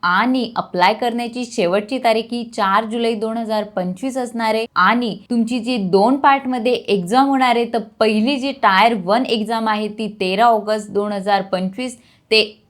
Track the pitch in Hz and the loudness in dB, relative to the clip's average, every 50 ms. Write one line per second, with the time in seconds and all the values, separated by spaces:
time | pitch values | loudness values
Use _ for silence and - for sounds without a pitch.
0 | - 180 180 190 220 247 254 262 240 247 - - 180 - - 180 175 190 220 220 | 0 2 2 2 2 2 0 0 -2 -4 -4 -6 -6 -4 0 2 2 2 2 2
1 | 254 240 240 240 240 233 147 240 247 233 - - 196 170 175 202 208 208 269 254 | -2 -4 -2 -4 -6 -6 -6 -8 -8 -6 -2 -2 0 2 0 0 -2 -2 -6 -2
2 | 240 233 226 220 220 226 240 240 233 233 - - 208 190 196 214 226 220 220 240 | 0 2 2 2 -2 -4 -8 -8 -8 -8 -6 -4 -2 0 2 0 0 -2 -4 -2
3 | 233 233 233 214 220 220 226 233 233 214 220 214 208 208 - - 180 180 185 - | -2 -2 -2 -2 -4 -4 -4 -6 -6 -4 -4 -4 -4 -4 -6 -6 -4 -4 -6 -6
4 | - 269 247 262 247 240 - 233 226 220 220 220 226 233 _ 208 180 190 220 240 | -6 -6 -4 -4 -6 -6 -4 -4 -2 0 0 0 -2 -2 _ 2 4 4 4 2
5 | 247 233 180 - - _ 240 233 233 226 247 254 214 233 254 233 196 180 170 196 | 0 -4 -6 -8 -8 _ -2 -2 0 0 -2 -4 -2 -2 -2 -2 -2 2 2 4
6 | 196 233 262 285 277 294 277 277 269 262 254 247 220 254 247 - - - 202 202 | 4 4 2 4 4 2 2 2 0 -4 -4 -2 0 0 -2 -2 0 -2 -2 -2
7 | 180 170 208 254 269 277 277 262 254 254 240 233 240 233 233 233 214 220 _ _ | 0 0 2 2 4 4 2 2 2 2 2 2 0 0 -2 -4 -4 -6 _ _
8 | 226 220 220 214 214 254 285 269 247 277 269 277 - 214 190 190 208 233 233 208 | 0 2 2 2 2 2 0 0 -2 -6 -6 2 2 4 6 6 6 4 4 0
9 | 175 175 202 240 262 - - 226 214 208 233 226 226 220 214 214 214 214 208 214 | 0 0 0 0 2 0 -2 -2 -2 -2 -4 -2 -2 -2 -2 -2 -2 -6 -6 -6
10 | 220 208 214 - 196 185 190 190 226 240 233 214 202 208 214 214 214 208 202 202 | -8 -8 -6 -4 -4 -2 0 2 4 4 4 2 0 -2 -4 -4 -4 -4 -4 -2
11 | 202 208 208 202 185 202 202 196 190 196 - 180 185 185 190 - 254 254 240 - | -2 -2 -4 -6 -2 0 0 0 0 -2 -4 -4 -4 -4 -6 -6 -8 -8 -8 -12
12 | _ _ _ _ _ _ 220 220 214 208 - _ _ _ | _ _ _ _ _ _ 2 2 2 2 -4 _ _ _